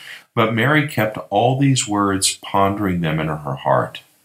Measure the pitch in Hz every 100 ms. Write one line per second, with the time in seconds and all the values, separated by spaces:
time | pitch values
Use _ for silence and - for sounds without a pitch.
0 | - - _ - 110 113 127 151 143 -
1 | 107 - - 101 127 135 139 131 - 104
2 | 98 95 - - - 98 98 101 101 87
3 | 80 78 78 76 73 69 71 64 - -
4 | - _